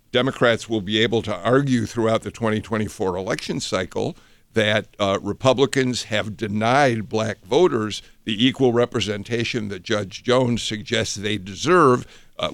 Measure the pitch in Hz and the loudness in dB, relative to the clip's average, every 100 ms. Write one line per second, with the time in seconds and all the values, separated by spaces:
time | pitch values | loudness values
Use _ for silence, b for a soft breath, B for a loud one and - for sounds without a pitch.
0 | _ 123 131 - 123 110 - 113 92 107 | _ 0 0 2 2 2 0 -4 0 2
1 | 113 113 104 92 92 131 143 123 107 120 | 2 2 -2 -4 2 2 4 0 0 -2
2 | 110 110 104 - 113 110 - 110 101 - | 0 0 -2 -4 -2 -2 -2 -4 -4 -2
3 | 95 90 98 151 - 175 - 98 92 104 | -2 -2 -4 -6 -4 -6 -4 -4 -4 -4
4 | 113 - b b b 110 107 107 - - | -6 -6 b b b 0 2 2 -2 -4
5 | 98 98 98 98 131 123 135 139 127 117 | 0 0 -2 0 2 4 4 2 0 -2
6 | - 107 101 104 107 107 110 131 139 113 | -4 -4 -4 -6 -4 -2 2 4 4 2
7 | 101 110 110 101 92 131 185 127 107 - | -2 -4 -2 -6 -2 2 4 2 -4 -6
8 | b b - 104 127 - 131 117 120 123 | b b -8 0 0 2 2 4 0 0
9 | 98 104 101 117 117 127 104 98 90 107 | -4 -4 -4 -4 -2 -4 -6 -8 -4 -4
10 | 95 - - 123 123 117 - 107 - 113 | -4 -8 0 2 2 0 -4 -8 -4 -2
11 | 107 - 101 107 92 92 123 180 143 123 | -2 -4 -4 -4 -6 -6 2 6 6 4
12 | - b b - 78 | 0 b b -8 -8